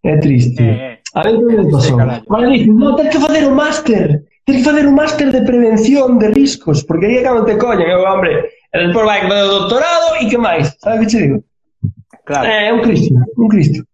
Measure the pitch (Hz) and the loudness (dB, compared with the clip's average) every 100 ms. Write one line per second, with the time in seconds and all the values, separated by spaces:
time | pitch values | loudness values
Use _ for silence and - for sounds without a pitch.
0 | - 151 143 127 123 120 113 110 131 117 | 0 0 2 2 0 0 0 0 -6 -16
1 | - - 208 226 240 220 165 143 120 120 | -10 -4 0 0 2 2 2 0 0 0
2 | - 233 - 214 247 254 226 214 277 277 | 0 -4 -4 -2 2 2 4 4 2 0
3 | 311 311 302 311 277 262 302 302 - 208 | 0 0 0 0 2 0 0 -2 -2 0
4 | 151 147 - _ - 262 294 302 285 277 | 0 -2 -4 _ -2 0 2 2 2 2
5 | 302 - 277 254 233 240 233 214 220 277 | 0 -2 -2 0 0 2 2 2 2 2
6 | 262 240 214 254 277 - - 147 - 165 | 2 2 2 2 0 -2 -2 -4 -2 -2
7 | 202 247 254 233 214 - 240 202 170 180 | 0 0 0 0 0 -2 -2 0 0 0
8 | 190 190 175 147 - _ _ 180 175 202 | 0 0 -2 -2 -6 _ _ -4 -2 0
9 | 214 202 185 202 196 196 185 240 330 339 | 0 -2 -2 0 0 -2 -2 -2 0 0
10 | 330 320 214 240 220 165 147 - 202 226 | 0 -2 -2 -2 -2 -2 -4 -4 -4 -2
11 | 214 220 147 - - _ _ _ - - | 0 0 0 -2 -8 _ _ _ -10 -10
12 | _ - - 143 170 214 214 233 233 165 | _ -20 -6 -4 0 0 0 0 0 0
13 | - 123 - - 220 208 147 - - | 2 0 0 -2 2 2 2 -2 -8